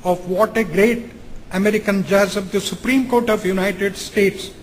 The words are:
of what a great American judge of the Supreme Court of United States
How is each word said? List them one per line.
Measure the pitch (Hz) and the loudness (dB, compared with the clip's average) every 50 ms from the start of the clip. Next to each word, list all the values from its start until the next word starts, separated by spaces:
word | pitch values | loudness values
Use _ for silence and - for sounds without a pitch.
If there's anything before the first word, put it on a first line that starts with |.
| - | 0
of | 180 180 175 - 180 | 0 -2 -2 -2 -4
what | 185 185 220 214 - | 0 2 2 2 2
a | 220 226 | -2 -2
great | 175 151 185 202 233 240 233 - - - - - - - - - - | 0 2 4 4 4 4 0 -4 -12 -16 -18 -16 -14 -14 -14 -12 -6
American | - 185 202 214 214 214 208 208 196 196 180 | -2 0 2 2 2 2 0 0 0 0 2
judge | 139 196 196 202 190 196 | 2 4 4 4 2 0
of | 208 190 180 | -6 -6 -2
the | 208 196 | -4 -2
Supreme | 185 - 185 175 - 220 262 269 254 | -2 -2 -8 -4 -2 2 2 2 2
Court | 240 247 240 233 226 | 4 2 2 2 2
of | 214 208 - | 0 0 0
United | 180 190 190 185 202 190 185 196 202 190 | 0 0 0 0 -2 -2 -2 -4 -4 -4
States | - - - - 214 202 190 196 - - - - - | -6 -12 -4 0 2 2 2 2 -2 -12 -12 -14 -16